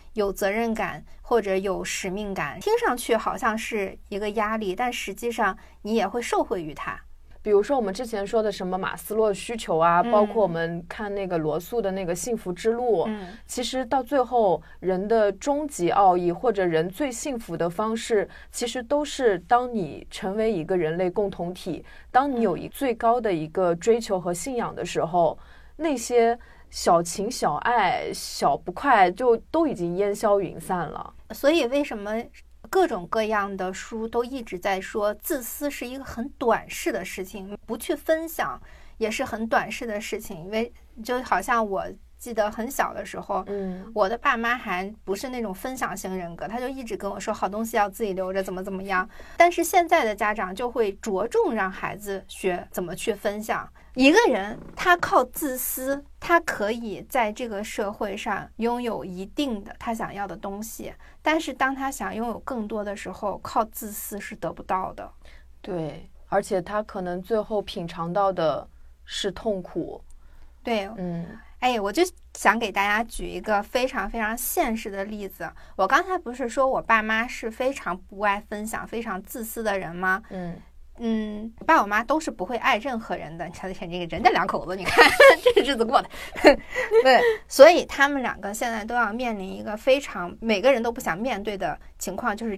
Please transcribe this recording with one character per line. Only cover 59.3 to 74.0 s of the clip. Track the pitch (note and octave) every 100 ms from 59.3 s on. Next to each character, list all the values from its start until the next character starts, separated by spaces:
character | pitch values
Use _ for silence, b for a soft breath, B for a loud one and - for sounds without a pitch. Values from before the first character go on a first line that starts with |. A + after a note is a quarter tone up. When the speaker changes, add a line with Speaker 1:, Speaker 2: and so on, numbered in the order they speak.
| - C#4+ G#3
Speaker 1:
的 | G3+ -
他 | -
想 | A3+ F3+
要 | G3 G3+
的 | A3+
东 | G3+ G3+
西， | A3 - - - b b
但 | D#4 D#4+
是 | D#4
当 | C4 C4+
他 | C4+ C4+
想 | C#4 G3
拥 | G3 A#3+
有 | G3
更 | - B3 G#3
多 | A3
的 | G3+ G3+
时 | F#3+
候， | F#3+ G#3 -
靠 | - B3+ A3
自 | - G#3+
私 | G#3 - G3+
是 | - A3
得 | E3
不 | E3+
到 | - F#3+ F#3
的。 | - - - b b b -
Speaker 2:
对， | - F3 D#3 - - - -
而 | G3
且 | G3+ F#3+
他 | F3 G#3
可 | G#3+ G3
能 | F3+ F3+
最 | F#3 A3+
后 | G3+ G#3+
品 | G3 G3+ E3+
尝 | E3+ E3
到 | F#3+ G3
的 | F3 D#3+ C3+ - - - -
是 | - - G3+
痛 | F3+ A3+ G3
苦。 | F3+ F3 D3 - - b b b b b
Speaker 1:
对。 | B3+ A3 G3 A3
Speaker 2:
嗯。 | F3+ E3+ E3+ - b b
Speaker 1:
哎， | B3 A#3
我 | G3
就 | A3 F4+ - - -
想 | - A3
给 | A3
大 | G3+ G3+
家 | G#3
举 | A3+ - F3+
一 | F3
个 | G#3 G#3
非 | G#3 B3 C4
常 | C4